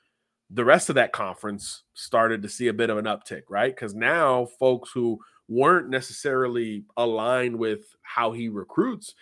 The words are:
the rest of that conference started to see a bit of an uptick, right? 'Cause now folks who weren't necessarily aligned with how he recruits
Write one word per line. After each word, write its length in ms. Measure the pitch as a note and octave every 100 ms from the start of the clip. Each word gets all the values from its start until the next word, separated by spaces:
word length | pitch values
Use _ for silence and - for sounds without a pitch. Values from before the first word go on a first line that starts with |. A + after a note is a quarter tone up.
| _ _ _ _ _
the 140 | G#2 A#2+
rest 240 | E3 -
of 60 | C#3
that 180 | A#2
conference 680 | - G2+ F2+ G#2+ G2+ - - _ -
started 480 | - A#2 A2+ A2
to 60 | G2+
see 180 | - B2
a 60 |
bit 180 | A2 A2+
of 80 | G#2+
an 60 | G#2+
uptick, 380 | G#2 - F2 -
right? 260 | G2+ C3 C3
'Cause 200 | A2 G#2
now 500 | A#2 E3+ D3 B2+ A#2 -
folks 320 | C3 B2 -
who 260 | B2+ A#2+ A2 - _ -
weren't 420 | A#2 C#3+ F3+ B2+
necessarily 960 | C3 B2 A#2 D3 C3 B2+ A#2+ A2+ G#2 G#2 -
aligned 640 | A#2+ A2 A2+ B2+ B2 A#2
with 380 | A2+ G#2+ - _
how 280 | - - A2+
he 160 | A#2 A2+
recruits 680 | G#2 F#2 - A#3+ A3 - -